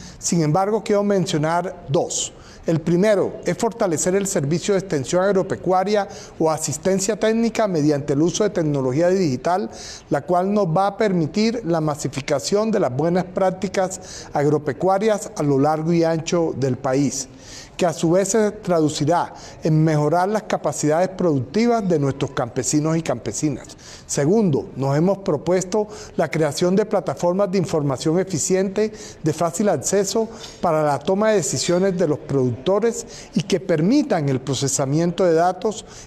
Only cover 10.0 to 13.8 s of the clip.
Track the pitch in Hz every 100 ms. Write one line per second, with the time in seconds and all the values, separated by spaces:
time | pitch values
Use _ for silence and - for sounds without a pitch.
10 | - 147 139 180 190 208 196 170 196 196
11 | 214 180 147 208 226 233 160 165 156 147
12 | 143 131 - 143 - 202 220 214 147 123
13 | 165 180 175 - 185 180 190 196